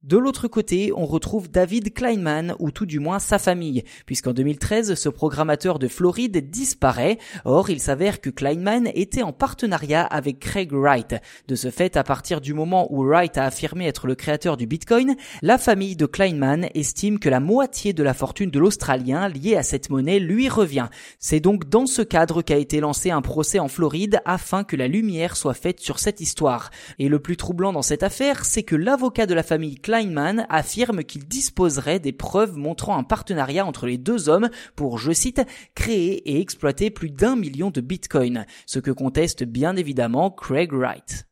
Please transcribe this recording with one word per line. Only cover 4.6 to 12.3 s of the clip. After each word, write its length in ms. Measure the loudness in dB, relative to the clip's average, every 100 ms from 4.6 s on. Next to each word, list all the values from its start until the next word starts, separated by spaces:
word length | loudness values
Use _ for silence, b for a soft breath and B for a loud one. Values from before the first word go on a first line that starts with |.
| 0 0 0 0
ce 140 | -2
programmateur 680 | 0 -2 0 0 0 0 0
de 100 | -2
Floride 640 | 2 0 2 0 -2 -4
disparaît. 720 | -6 -6 0 0 2 0 0 B B 2
Or, 240 | 2 4
il 100 | -2
s'avère 400 | -2 0 0 0
que 120 | -6
Kleinman 580 | -2 -2 0 0 0 0 0
était 260 | -2 -2
en 100 | -4
partenariat 720 | -2 -4 -2 -2 -2 0 0
avec 380 | 2 -2 -4 -6
Craig 320 | -6 -4 -2
Wright. 460 | 2 4 4 2 -8 B B -6
De 60 |
ce 160 | -4 -4
fait, 280 | 0 0 2
à 60 |
partir 380 | 0 -2 -2